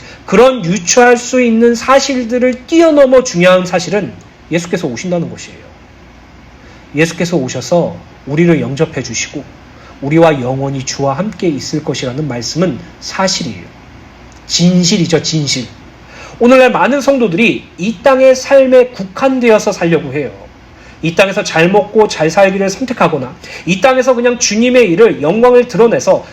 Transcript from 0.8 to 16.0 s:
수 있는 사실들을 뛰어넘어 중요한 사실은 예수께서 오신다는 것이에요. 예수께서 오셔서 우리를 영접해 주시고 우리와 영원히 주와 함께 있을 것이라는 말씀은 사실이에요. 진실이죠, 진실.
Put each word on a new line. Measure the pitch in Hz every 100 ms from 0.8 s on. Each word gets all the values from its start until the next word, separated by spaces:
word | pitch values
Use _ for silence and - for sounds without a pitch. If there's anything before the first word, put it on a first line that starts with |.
| - 247 247 240
수 | - 254
있는 | 240 226 233 233
사실들을 | - 269 277 254 226 247 254 247 -
뛰어넘어 | 330 330 294 262 254
중요한 | - 175 180 185 175
사실은 | 180 165 202 139 - - - -
예수께서 | 165 170 185 156
오신다는 | 117 185 175 131
것이에요. | 110 - - - - - - - - - - - - - - -
예수께서 | 139 165 - 170 170
오셔서 | 127 127 - 175 123 - - - -
우리를 | 151 175 151
영접해 | 120 135 160 -
주시고 | 120 113 - 151 - - - - - -
우리와 | 139 160 165 143
영원히 | 120 135 139 139
주와 | 131 - 139 135
함께 | 208 - 180
있을 | 135 - 151 147
것이라는 | 135 127 131 151
말씀은 | 120 117 156 180 117 - -
사실이에요. | - - 190 - 147 98 - - - - - - - - -
진실이죠, | - 175 180 175 208 160 151
진실. | - 160 139 131 110 - - -